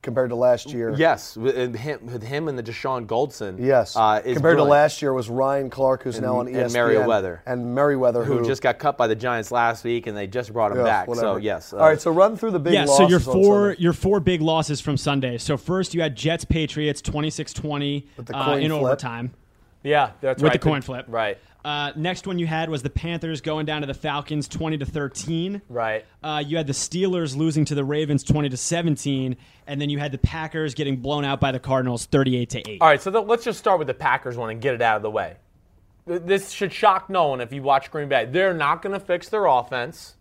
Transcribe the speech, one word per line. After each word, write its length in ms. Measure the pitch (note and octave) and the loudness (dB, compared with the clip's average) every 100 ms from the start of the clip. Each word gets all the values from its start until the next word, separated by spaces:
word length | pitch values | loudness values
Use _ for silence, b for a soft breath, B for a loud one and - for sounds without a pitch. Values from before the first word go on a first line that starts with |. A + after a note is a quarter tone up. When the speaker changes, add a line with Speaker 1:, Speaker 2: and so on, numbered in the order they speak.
Speaker 1:
compared 260 | - A#2+ B2+ | -2 -2 -2
to 80 | A#2+ | 2
last 340 | B2 A#2+ C#3+ | 2 2 0
year. 240 | B2+ A2+ A2 | -4 -2 2
Speaker 2:
Yes, 360 | E3 A#2+ - | 2 2 -4
with, 220 | A2 B2 B2+ | -4 -2 0
and 180 | B2 | -2
him, 240 | A2 C#3+ C3+ | -4 -8 -8
with 180 | A#2 A#2+ | -10 -12
him 260 | A2 C#3+ D#3+ | -6 -6 -4
and 100 | B2+ | -6
the 40 | |
Deshaun 440 | A2+ A2 C3+ B2+ G#2+ | -8 -6 -4 -4 -2
Goldson. 500 | A#2 C#3 - G2+ F#2 | -2 -2 -4 -10 -2
Speaker 1:
Yes. 380 | B2+ C3 G#2 A#2 | 4 4 4 4
Speaker 2:
Uh, 200 | G#2+ G#2+ | 4 4
is 120 | B2+ | 2
Speaker 1:
Compared 0 | |
to 60 | A#2+ D#3+ D#3+ | 2 6 6
Speaker 2:
brilliant. 40 | C#3+ | 8
Speaker 1:
last 320 | C#3+ D3 - | 6 6 2
year 140 | D3 | -2
was 160 | C3 A#2 | -2 -2
Ryan 400 | B2 C3+ C#3 C3 | 0 0 0 -4
Clark, 320 | B2+ C3+ C3 | 0 2 2
who's 140 | B2+ A2+ | -2 -4
Speaker 2:
And, 80 | B2+ | -2
Speaker 1:
now 140 | B2 | -2
on 60 | B2 | -2
Speaker 2:
and 80 | |
Speaker 1:
E 40 | C3 | -2
S 140 | B2 | 0
P 40 | A#2+ | 2
N. 60 | A#2 | 4
Speaker 2:
Merriweather. 560 | A2 A2+ G#2+ F#2 E2+ - | 4 4 2 0 -8 -6
Speaker 1:
And 280 | B2 A#2+ | -4 -2
Merriweather, 480 | B2+ D3 C#3 B2 A#2+ | 2 2 4 2 2
Speaker 2:
Who 140 | A#2+ B2+ | 0 0
Speaker 1:
who 40 | A#2 | 0
Speaker 2:
just 140 | C3+ | 0
got 180 | C3 A#2+ | 0 0
cut 200 | D3 C#3 | -2 0
by 80 | A#2 | 0
the 80 | |
Giants 360 | G#2+ B2 A#2 G#2+ | 0 -2 -4 -2
last 320 | A#2+ A#2 A2+ | 0 2 0
week, 240 | A#2+ A#2+ A#2 | -4 -4 -4
and 80 | |
they 120 | G#2 G2 | -8 -6
just 260 | A#2 A#2+ | -6 -6
brought 200 | A2 G#2+ | -2 0
him 80 | B2 | 2
Speaker 1:
Ugh, 40 | |
Speaker 2:
back. 240 | A#2 G#2 F#2 | 2 2 0
Speaker 1:
whatever. 180 | A#2+ A2 | -2 0
Speaker 2:
So, 100 | F#2+ | 0
yes, 360 | G#2 E2+ - | -2 -4 -6
uh, 60 | G3+ | 4
Speaker 1:
All 100 | D#3 | 4
right, 100 | D3+ | 6
so 120 | F3 | 0
run 260 | E3 G3+ A3 | 4 4 2
through 140 | A3+ | -2
the 80 | F3+ | -2
big 140 | D3+ | 2
Speaker 3:
Yeah, 100 | G3 | 4
Speaker 1:
losses 120 | C#3+ C#3 | 6 6
Speaker 3:
so 100 | F3+ | 8
your 100 | F3 | 6
Speaker 1:
on 60 | |
Speaker 3:
four, 440 | B2+ F#3 G3+ G3+ G3+ | 4 4 6 6 2
Speaker 1:
Sunday. 120 | G3+ | 2
Speaker 3:
your 100 | E3+ | 0
four 260 | D#3+ F#3+ G3+ | 2 0 2
big 220 | E3+ F3 | 2 2
losses 360 | D#3+ D#3+ D3+ C#3+ | 2 0 0 -4
from 160 | - C#3 | -2 -2
Sunday. 400 | D3 C#3 C3 A#2+ | 0 -2 -2 -4
So 180 | - C#3 | -4 -4
first, 380 | - F#3 F3+ | -2 -2 -2
you 80 | E3+ | -2
had 120 | D#3+ A#2 | -4 -2
Jets, 280 | D3+ E3 | -2 -2
Patriots, 560 | - E3 D3+ D3+ D3+ C#3+ | -2 -2 -2 -2 -4 -4
twenty-six 540 | - D3 D#3 - D3 | -6 -4 -4 -6 -10
twenty, 520 | - D3+ C#3+ C#3+ C#3+ C#3 b | -8 -6 -4 -4 -4 -8 b
Speaker 1:
With 80 | A#2+ | -10
the 100 | C3+ | -4
Speaker 3:
uh, 80 | |
Speaker 1:
coin 180 | C3+ C#3+ | -2 0
Speaker 3:
in 80 | D#3 | 0
Speaker 1:
flip. 100 | D#3 | 0
Speaker 3:
overtime. 500 | B2+ C#3+ C3 A#2 B2 - _ _ _ _ | 0 0 -2 -8 -10 -12 _ _ _ _
Speaker 2:
Yeah, 280 | C#3 D3 B2+ - | 0 2 2 -2
that's 220 | C3+ C3 | -4 2
Speaker 3:
With 80 | D3 | 2
Speaker 2:
right. 80 | B2 | 2
Speaker 3:
the 60 | D3+ | 0
coin 160 | D3 | 0
flip. 240 | B2+ B2+ B2+ | -4 -12 -6
Speaker 2:
Right. 300 | A2+ G#2+ G2 b b | -2 -2 -4 b b
Speaker 3:
Uh, 300 | D3 D3 C#3+ D#3 | -8 -6 -6 -4
next 300 | E3 F3+ G3 | -6 -6 -6
one 120 | F3+ | -4
you 80 | E3 | -2
had 220 | D#3+ D#3+ | -2 -4
was 140 | D3+ | -4
the 80 | C3 | -4
Panthers 500 | - E3 E3+ E3 D3+ | -6 -6 -6 -6 -6
going 240 | D#3+ D#3 | -4 -4
down 160 | D#3 D3+ | -4 -6
to 60 | C#3 | -6
the 80 | |
Falcons 540 | C3+ D3+ C#3+ C#3+ D3+ C#3 | -6 -6 -6 -4 -6 -6
twenty 280 | - D#3+ D#3 | -6 -4 -4
to 80 | |
thirteen. 760 | C3+ D#3 C#3 - - E3 F3+ G3+ _ | -6 -6 -6 -8 -6 -4 -4 -8 _
Speaker 2:
Right. 340 | A#2+ A2+ A2 - b | -4 -2 -4 -8 b
Speaker 3:
Uh, 200 | D#3 D3+ D3 | -8 -6 -4
you 120 | E3 | -4
had 80 | C#3 | -2
the 80 | |
Steelers 600 | C3 - F3 F#3+ F3+ D#3 C3+ | -4 -4 -2 0 0 -2 0
losing 280 | D#3+ D3+ D3 | 0 2 0
to 80 | |
the 100 | C#3+ | 0
Ravens 380 | C3+ D3 D3+ C#3+ | -2 -2 0 0
twenty 280 | - D3+ C#3+ | 2 0 0
to 60 | B2+ | -4
seventeen, 800 | - E3+ E3+ C#3+ C#3+ C3+ C3 B2 b b - | -2 0 0 0 -2 -2 -2 -6 b b -10
and 140 | C#3+ | -4
then 80 | C#3+ | -2
you 100 | C#3+ | -2
had 140 | D3 | -4
the 60 | C#3 | 2
Packers 560 | - E3 D#3 D#3+ D#3 | 2 2 -6 -4 -4
getting 220 | B2+ C#3 C3 | -4 -4 -2
blown 280 | C3 D3 | -2 -2
out 160 | C#3+ C3+ | -2 0
by 120 | C#3 | 0
the 60 | C3 | -2
Cardinals 460 | C3+ C3 B2+ A#2+ | -2 0 0 -4
thirty-eight 460 | - C#3+ C3 B2 A#2+ | 0 2 2 0 -2
to 200 | B2+ A2 | -6 -10
eight. 120 | G2 | 4
Speaker 2:
All 60 | D#3+ | 6
right, 120 | C#3+ | 6
so 100 | F#3+ | 2
th-, 140 | A3 G#3 | -2 2
let's 180 | A#3 | 0
just 140 | A#3 - | -2 -2
start 200 | G#3+ F#3 | 0 2
with 80 | C#3 | 0
the 60 | |
Packers 420 | - D3 C3 B2+ A#2+ | -2 -2 -2 -4 -6
one 140 | A2+ | -8
and 100 | A2+ | -4
get 140 | C3+ | -2
it 80 | A#2 | 2
out 140 | A#2 G#2+ | 2 2
of 60 | |
the 80 | G#2+ | 0
way. 260 | G#2+ E2+ F2 _ _ _ _ _ _ E3+ | -2 -4 -10 _ _ _ _ _ _ -8
Th-, 140 | F3 | -8
this 280 | E3+ G3 G3 | 0 -2 -2
should 220 | - G3 | -6 -6
shock 360 | - G#3+ F#3+ - | 2 4 2 0
no 200 | F#3+ D3+ | 0 0
one 120 | C3 | 0
if 100 | A#2 | -6
you 120 | C#3 | -4
watch 280 | C3+ C3+ - | 2 2 0
Green 200 | D#3 C#3+ | -8 0
Bay. 160 | C3+ A#2 | 0 2
They're 260 | D#3 F#3+ | 2 2
not 280 | E3+ C#3+ E3 | 2 0 0
gonna 180 | G3 G3 | -4 -6
fix 300 | G3 F3 - | -2 -4 -2
their 160 | G#3+ F#3 | 0 4
offense. 720 | B2+ A#2 B2 B2+ - - _ | 2 0 -6 -6 -10 -20 _